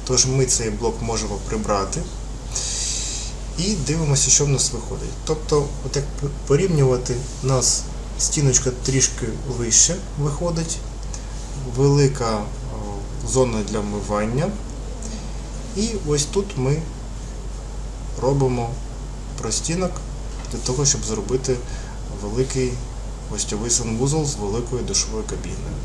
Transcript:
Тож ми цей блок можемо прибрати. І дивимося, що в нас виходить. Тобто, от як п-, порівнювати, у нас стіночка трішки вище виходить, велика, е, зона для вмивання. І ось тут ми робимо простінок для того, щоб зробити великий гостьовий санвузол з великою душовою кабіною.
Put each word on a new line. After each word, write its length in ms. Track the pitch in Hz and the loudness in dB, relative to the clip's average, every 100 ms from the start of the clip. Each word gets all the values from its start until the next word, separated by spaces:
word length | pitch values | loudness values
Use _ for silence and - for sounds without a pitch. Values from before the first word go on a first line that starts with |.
Тож 220 | - 123 127 | 2 2 4
ми 200 | 131 127 | 4 4
цей 240 | - 113 | 2 2
блок 320 | 107 113 110 | 0 0 0
можемо 340 | 113 113 107 101 - | -2 -2 -2 -4 -2
прибрати. 540 | 110 107 101 95 - - - - - - - - - - - - - - - - - | -2 2 2 2 -2 -4 -6 -6 -8 -4 -4 -2 -2 -2 -2 -2 -4 -6 -6 -6 -2
І 160 | 185 208 127 | 0 0 0
дивимося, 420 | 160 156 135 - | 2 4 4 6
що 160 | - 143 | 6 6
в 40 | |
нас 220 | 135 - | 4 2
виходить. 380 | 113 - 123 165 - - | -2 -4 -6 -6 -6 -2
Тобто, 400 | 156 - 151 139 - 135 | -2 4 2 2 -2 -2
от 100 | 143 | -2
як 100 | 139 | -2
п-, 220 | - 143 - - | -2 -4 -4 2
порівнювати, 680 | 143 190 156 135 123 - 123 139 - | 4 6 6 6 4 2 -2 -2 -4
у 40 | 131 | 2
нас 340 | 131 113 - - - - - | 4 4 2 -2 -6 -6 -2
стіночка 520 | - - 139 127 131 123 | 0 4 6 6 4 0
трішки 420 | - 131 135 - 117 110 - 117 | 0 4 2 2 -4 -4 -4 -2
вище 380 | 117 113 - 175 - - | 2 4 4 2 -4 -2
виходить, 580 | 143 139 175 165 165 - - - - - - - - - 131 120 | -2 0 0 0 -2 -4 -6 -8 -8 -6 -6 -8 -6 -6 -4 4
велика, 600 | 139 143 135 120 117 107 | 6 8 6 4 0 0
е, 60 | 107 - - 113 104 101 101 - - | -2 -6 -6 -6 -6 -6 -6 -6 0
зона 340 | 123 127 110 101 | 4 4 4 0
для 100 | 107 | 0
вмивання. 720 | 104 104 98 104 107 123 175 214 - - - - - - - - - - - 190 | 0 -2 0 0 2 2 0 -2 -6 -8 -8 -8 -6 -6 -6 -8 -8 -8 -6 -2
І 120 | 226 220 151 | 0 0 0
ось 180 | 147 143 | 2 2
тут 200 | 196 202 135 | 0 0 0
ми 200 | 127 151 165 - - - - - - - - - - - - - | 2 2 0 -8 -8 -8 -8 -8 -8 -8 -8 -8 -8 -8 -6 0
робимо 480 | 123 139 131 123 120 131 - - - - - - | 2 4 4 2 -2 -4 -6 -8 -8 -8 -8 -6
простінок 500 | 113 107 - 170 185 - - - - - - | -2 -2 0 0 0 -2 -6 -6 -6 -8 -6
для 80 | - | -4
того, 260 | - 131 139 | -2 2 2
щоб 180 | 117 | 2
зробити 520 | 110 107 98 131 135 123 - - - - - - | 0 -2 0 0 2 0 0 -6 -6 -8 -8 -6
великий 500 | 101 113 131 135 127 117 - - - - - | -4 0 0 2 0 -2 -6 -6 -8 -8 -6
гостьовий 400 | 104 - 104 117 | -4 -2 -2 2
санвузол 540 | 110 113 113 135 156 147 | 2 2 2 2 2 0
з 100 | 110 | -2
великою 480 | 104 110 120 123 | -2 -2 -2 -2
душовою 400 | 107 95 - 110 107 | 0 0 0 -2 -4
кабіною. 460 | 98 82 82 135 - | -4 -4 -6 -4 -4